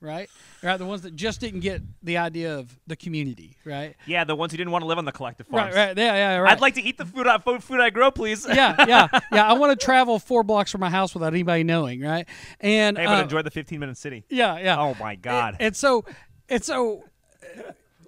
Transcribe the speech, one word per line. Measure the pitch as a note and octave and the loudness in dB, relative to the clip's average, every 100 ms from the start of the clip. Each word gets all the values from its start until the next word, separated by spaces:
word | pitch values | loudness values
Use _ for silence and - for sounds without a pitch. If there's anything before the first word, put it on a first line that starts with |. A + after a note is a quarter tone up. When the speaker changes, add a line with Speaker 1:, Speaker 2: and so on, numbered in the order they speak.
Speaker 1:
right? | D3+ E3 G3+ _ - - | -12 -12 -12 _ -20 -8
Right, | F3+ F#3 | -4 -4
the | F#3 | -6
ones | G3+ | -10
that | F3 | -12
just | D#3 A3 - | -8 -6 -6
didn't | A#3 F#3 | -8 -6
get | F#3+ F#3 - - | -6 -6 -10 -12
the | E3+ E3+ | -6 -4
idea | E3+ E3 E3 C#3+ | -2 -4 -6 -8
of | B2 C3 | -10 -18
the | - D#3 | -16 -12
community, | F3 D#3 C#3 A#2 E2 _ | -8 -6 -6 -8 -16 _
right? | D#3 C#3+ D3+ - - | -12 -10 -10 -12 -4
Speaker 2:
Yeah, | F3 | -2
the | D#3+ | 0
ones | D#3 E3 | -2 -4
who | E3 | -6
didn't | F3 | -4
wanna | F3 E3 | -4 -2
live | E3 | -4
on | |
the | D3 | -4
collective | - B2 - - | -8 -12 -12 -4
Speaker 1:
Right, | A#3 G3 | -2 0
Speaker 2:
farms. | F#3 | 0
Speaker 1:
right, | G3+ F#3+ | 0 2
yeah, | A#3 G3 | 2 2
yeah, | G3+ F#3 | 2 4
right. | F#3+ | 6
Speaker 2:
I'd | A3 | 6
like | C4+ | 4
to | C4 | 0
eat | A3 - | -4 -8
the | F3 | -10
food | B3+ B3 | -2 2
I, | A3 | 2
food, | B3 B3 | 0 -4
food | - C4 | -2 0
I | A#3+ | 2
grow, | A3 C4+ | 4 2
please. | C4 G#3+ G#3+ | 2 -4 -4
Speaker 1:
Yeah, | - C4+ B3+ D#3+ A3+ | 0 4 4 6 6
yeah, | A#3+ E3 - | 6 6 2
Speaker 2:
<laughs> | - | 2
Speaker 1:
yeah. | G#3 G#3+ | 4 6
I | |
wanna | B3 C#4+ C4+ | 6 4 2
travel | - C4 A#3+ A3 | 4 4 4 0
four | - A#3+ | 2 2
blocks | G#3 G#3 G3 | 2 0 0
from | G3 | -4
my | F3+ | -2
house | F#3 F#3+ | 0 -2
without | F3+ D#3+ | -2 -2
anybody | E3+ F3 E3+ | 0 2 2
knowing, | E3 E3 C3+ B2 | 2 0 -2 -4
right? | D3 E3 E3 - - - | -4 -6 -6 -16 -20 -6
And, | G#3 G#3+ G#3 G3+ | 0 2 2 2
Speaker 2:
Hey, | F3 | 2
but | G3+ | 2
Speaker 1:
uh, | |
Speaker 2:
enjoy | E3 D#3 | 0 -2
the | D3+ | -4
fifteen-minute | D#3 D3 D#3+ C#3 B2 | -8 -10 -8 -10 -10
city. | D3 A#2+ - | -12 -14 -6
Speaker 1:
Yeah, | B3+ A3 E3 | 0 0 0
yeah. | F#3 D#3 | 0 0
Speaker 2:
Oh, | D3 G#2+ | 0 -4
my | G#2+ | -8
God. | G2 A#2+ B2 A2+ F#2+ | -8 -4 -2 -2 -2
Speaker 1:
And, | A3 | -4
and | - | 0
so, | C#4 A#3+ C4+ - - _ - | 2 0 -2 -14 -20 _ -4
and | B3 | -4
so, | - C4 A#3 G#3 - _ _ _ - A3+ - - _ _ | -2 -4 -4 -6 -12 _ _ _ -20 -18 -18 -20 _ _